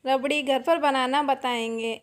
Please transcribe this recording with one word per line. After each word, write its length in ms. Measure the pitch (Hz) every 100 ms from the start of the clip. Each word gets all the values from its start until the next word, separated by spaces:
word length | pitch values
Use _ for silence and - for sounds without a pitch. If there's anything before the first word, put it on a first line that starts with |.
| 262
रबड़ी 360 | 269 269 294
घर 180 | 277 269
पर 160 | 269 330
बनाना 440 | 285 269 254 285
बताएंगे। 680 | 285 269 254 240 226 226 226 220